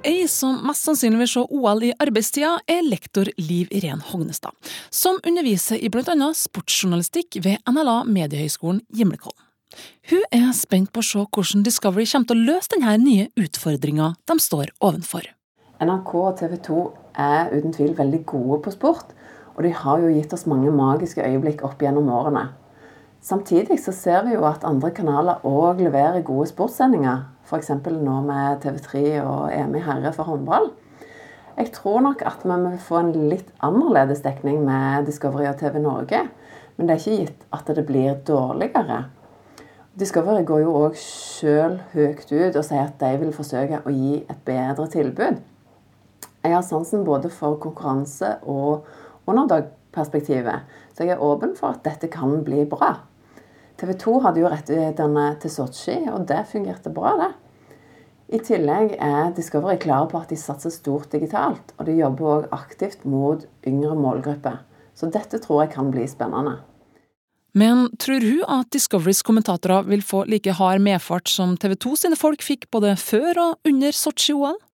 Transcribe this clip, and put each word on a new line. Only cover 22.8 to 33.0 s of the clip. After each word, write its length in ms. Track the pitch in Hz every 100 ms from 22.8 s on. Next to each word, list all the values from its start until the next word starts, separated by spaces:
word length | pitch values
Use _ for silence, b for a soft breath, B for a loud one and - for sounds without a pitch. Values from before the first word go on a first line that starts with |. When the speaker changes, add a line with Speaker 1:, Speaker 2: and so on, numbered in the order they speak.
| B B B B
Speaker 2:
Samtidig 560 | - 190 202 175 214 339
så 160 | - 185
ser 300 | - 180 226
vi 60 | 220
jo 80 |
at 220 | 156 156 170
andre 220 | 143 156
kanaler 480 | 170 170 143 175 170 135
også 300 | 139 170 180
leverer 460 | 180 139 143 180 170
gode 220 | 135 147
sportssendinger, 800 | - - - 262 214 135 127 135 - -
for 120 | 156
eksempel 360 | 151 143 143 165
nå 180 | 147 135
med 360 | 143 139 139 143
T 80 | 143
V 80 | 147
tre 200 | - 139 143 151
og 300 | 139 139 147
E 100 | -
M 140 | 143 143
i 80 |
herre 280 | 165 131 139 143
for 120 | 156
håndball. 420 | 147 139 190 427 - B B B B B B B B
Jeg 160 | 226 -
tror 260 | 202 214
nok 200 | 277 277 -
at 160 | -
vi 140 | 185 175 180
vil 120 | 180
få 160 | -
en 120 | 170